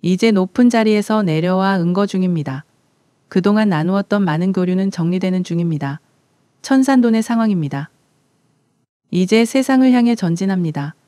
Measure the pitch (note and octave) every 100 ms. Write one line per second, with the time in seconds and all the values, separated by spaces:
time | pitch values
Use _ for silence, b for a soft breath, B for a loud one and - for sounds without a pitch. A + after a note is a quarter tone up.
0 | E3+ F#3 A3+ G3+ F#3 - B3 A#3 A3 G#3
1 | G#3 G#3+ G3 D#3 E3+ F#3 F#3+ F#3+ E3+ F3+
2 | G3+ F#3+ F#3 E3+ C#3+ C3+ - _ _ _
3 | _ _ _ F#3+ F#3 G#3 G#3+ D#3+ E3 G3
4 | G3+ G#3 F#3+ D#3 F#3 F#3+ F3+ F#3 G3 G3
5 | E3 F3+ F#3 F#3 F3+ E3+ E3+ D#3 C#3+ D3
6 | _ _ _ _ _ _ - C4+ C4 C4
7 | A#3 A3+ A3 A#3 A3 F#3+ D3 C#3 D3 _
8 | _ _ _ _ _ _ _ _ _ _
9 | _ F3 F#3 A3 A3+ C4+ C4 C4 C4 B3
10 | A#3+ A#3 F3 E3+ F#3+ F#3 E3+ D3+ D3 -